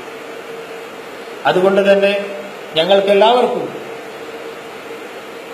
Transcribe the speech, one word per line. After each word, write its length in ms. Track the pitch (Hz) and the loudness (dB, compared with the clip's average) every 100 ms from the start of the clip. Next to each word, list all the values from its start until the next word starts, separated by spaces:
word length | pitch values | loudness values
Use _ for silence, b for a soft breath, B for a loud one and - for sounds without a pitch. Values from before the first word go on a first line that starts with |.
| - - - - - - - - - - - - - - 143 | -12 -12 -12 -12 -12 -12 -12 -12 -12 -14 -14 -14 -12 -4 0
അതുകൊണ്ട് 340 | 170 190 196 | 4 4 6
തന്നെ 300 | 196 196 196 202 202 - - - - | 6 6 4 2 -2 -8 -10 -12 -4
ഞങ്ങൾക്കെല്ലാവർക്കും 920 | 156 175 196 196 202 220 247 240 196 - - - - - - - - - - - - - - - - - - - | 0 4 4 6 6 8 6 4 0 -4 -6 -10 -12 -12 -12 -12 -12 -12 -12 -14 -14 -12 -12 -12 -12 -14 -14 -12